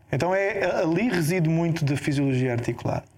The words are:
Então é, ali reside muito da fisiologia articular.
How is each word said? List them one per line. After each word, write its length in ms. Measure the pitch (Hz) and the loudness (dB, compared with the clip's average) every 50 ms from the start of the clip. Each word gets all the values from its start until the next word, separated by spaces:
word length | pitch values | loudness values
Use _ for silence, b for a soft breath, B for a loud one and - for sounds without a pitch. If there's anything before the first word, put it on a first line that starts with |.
| - - | -8 -4
Então 220 | 143 135 165 180 190 | -2 -2 0 0 0
é, 300 | 196 196 202 220 - - 180 - - | 0 0 -2 -2 -2 -2 -2 0 0
ali 260 | 190 160 165 185 226 247 | 0 2 2 2 2 0
reside 400 | 185 175 156 147 185 185 160 160 | 0 0 0 0 0 2 2 2
muito 360 | 165 165 170 170 160 165 151 | 2 2 2 0 0 0 0
da 120 | 135 143 | 0 0
fisiologia 560 | - - 160 143 143 143 135 131 127 127 127 | 0 0 0 0 0 2 2 2 0 0 0
articular. 520 | 120 120 120 - 120 - - 110 - - - - - | -2 -2 -2 -4 -4 -4 -4 -4 -4 -4 -6 -10 -18